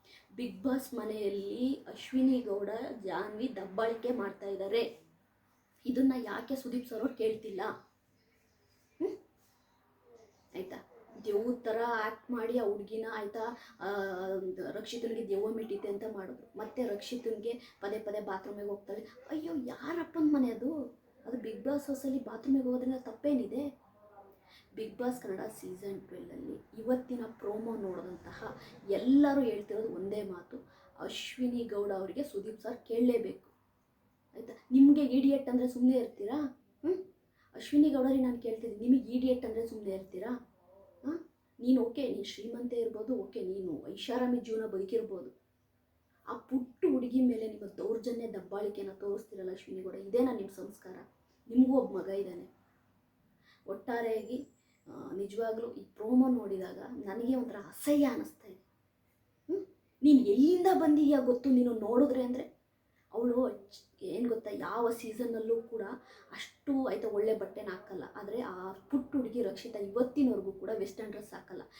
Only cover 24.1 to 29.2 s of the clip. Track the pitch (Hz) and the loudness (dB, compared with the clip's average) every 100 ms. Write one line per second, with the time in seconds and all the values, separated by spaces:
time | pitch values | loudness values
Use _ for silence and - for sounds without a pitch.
24.1 | - - - _ - _ 214 220 - 247 | -20 -20 -20 _ -20 _ -10 -10 -4 -2
25.1 | 247 202 190 220 - 185 185 202 190 - | -2 -6 -6 -8 -10 -12 -10 -8 -10 -10
26.1 | 180 175 175 - - - 220 220 254 - | -14 -14 -12 -10 -12 -14 -8 -2 -2 -2
27.1 | 240 220 - 202 214 226 226 190 175 180 | -8 -8 -8 -6 -6 -6 -6 -6 -8 -10
28.1 | 180 - - 214 - - - 196 190 240 | -12 -14 -14 -12 -14 -18 -12 -2 2 6
29.1 | 277 | 8